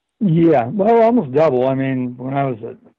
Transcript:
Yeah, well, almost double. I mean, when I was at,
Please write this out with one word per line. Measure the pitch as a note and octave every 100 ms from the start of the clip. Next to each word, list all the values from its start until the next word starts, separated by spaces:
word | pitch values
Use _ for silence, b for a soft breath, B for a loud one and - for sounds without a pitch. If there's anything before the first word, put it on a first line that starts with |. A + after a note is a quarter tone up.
| _ _
Yeah, | G3+ D#3+ E3 C#3+ A#2
well, | G#3 G3+ A#3
almost | A3+ A#3+ D3
double. | C3 D#3+ B2+ C3
I | C3+
mean, | C3+ C3 B2 B2
when | B2+
I | C#3
was | C#3 A#2
at, | A2+ A2+ _